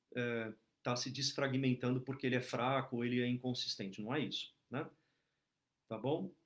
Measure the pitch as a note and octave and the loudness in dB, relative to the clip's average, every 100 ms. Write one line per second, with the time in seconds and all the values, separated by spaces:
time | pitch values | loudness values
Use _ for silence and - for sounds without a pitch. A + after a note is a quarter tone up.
0 | - B2 A#2+ A#2 A2 - _ _ B2+ B2 | -8 -2 0 0 -4 -8 _ _ -2 -2
1 | C3 C3 C3+ - C#3 B2+ C3 B2 B2 C3 | -2 -2 -2 2 2 4 4 4 2 0
2 | C3 C3 B2+ B2 A#2+ A#2 B2 C3+ C3+ A#2+ | -2 -2 2 2 2 0 2 2 0 0
3 | A#2+ B2 B2 B2 B2+ B2 - - G2 F#2+ | 2 2 2 0 -2 -2 -2 -4 -6 -6
4 | G#2+ D3 A2 - - _ - B2 D#3+ - | -2 -2 -2 -4 -8 _ -8 -6 -6 -10
5 | _ _ _ _ _ _ _ _ - A2 | _ _ _ _ _ _ _ _ -10 -4
6 | B2 E3+ F#3+ - | 0 -2 -4 -12